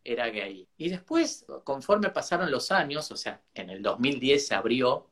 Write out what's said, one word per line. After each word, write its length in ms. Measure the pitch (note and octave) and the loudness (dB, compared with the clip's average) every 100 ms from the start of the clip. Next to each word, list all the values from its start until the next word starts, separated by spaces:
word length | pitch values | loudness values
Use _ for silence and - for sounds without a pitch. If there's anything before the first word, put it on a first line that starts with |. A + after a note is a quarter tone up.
era 260 | - A#2 A#2 | -6 -2 -2
gay? 380 | G#2+ G2+ G2 F#2 _ | -2 -6 -10 -16 _
Y 120 | E3+ | -6
después, 560 | F3+ - E4 D#4 - - C3+ | -6 0 2 2 -2 -12 -12
conforme 460 | - C#3 B2+ G#3 G3+ | -6 -6 2 2 2
pasaron 400 | D3 - F3 F3 | -2 0 0 0
los 220 | B2+ - | -2 2
años, 400 | F#3+ D3 D3 - | 2 2 -4 -6
o 40 | - | -8
sea, 240 | A2 - _ | -8 -10 _
en 160 | - F#2 | -14 -12
el 140 | F#2+ | -4
dos 160 | G2+ A#2 | -2 2
mil 200 | C3 C3+ | 0 2
diez 280 | C3 C#3+ - | 4 4 4
se 80 | G2 | 0
abrió 560 | A2 B2+ B2 - - | 2 2 2 0 -4